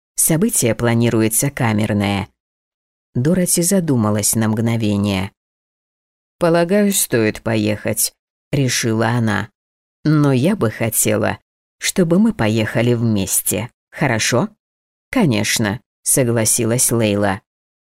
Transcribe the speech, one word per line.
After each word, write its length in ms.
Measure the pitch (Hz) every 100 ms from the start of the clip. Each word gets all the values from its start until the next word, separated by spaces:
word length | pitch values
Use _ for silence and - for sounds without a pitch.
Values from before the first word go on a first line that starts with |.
| _
Событие 640 | - - 156 226 - 117 107
планируется 720 | 117 117 117 113 110 - 143
камерное". 800 | - 117 107 110 104 101 98 95 _ _ _ _ _ _ _ _ 123
Дороти 460 | 143 185 175 -
задумалась 720 | 170 196 165 123 107 104 101 113
на 120 | 110
мгновение. 840 | 110 113 117 107 101 101 95 98 - _ _ _ _ _ _ _ _ _ -
"Полагаю, 540 | 175 170 170 202 202
стоит 500 | - - 120 110 -
поехать", 720 | 113 113 107 104 107 107 - - _ _ _
решила 560 | 143 131 - 120 110 113
она. 420 | 120 110 101 104 _ _ _ _ _
"Но 280 | 151 151 143
я 240 | 131 160 220
бы 140 | 113
хотела, 680 | - 117 - 117 107 104 98 _ _ _ _
чтобы 400 | - - 165 175
мы 160 | 226
поехали 600 | 208 110 110 110 120 120
вместе, 760 | 120 117 104 95 - - 98 113 _ _
хорошо?" 600 | - 143 110 - 120 185 - _ _ _ _ _
"Конечно", 720 | 262 165 104 104 - 107 107 - _
согласилась 880 | - 147 120 117 110 - 110 123 -
Лейла. 500 | 117 107 101 101 95 - _ _ _ _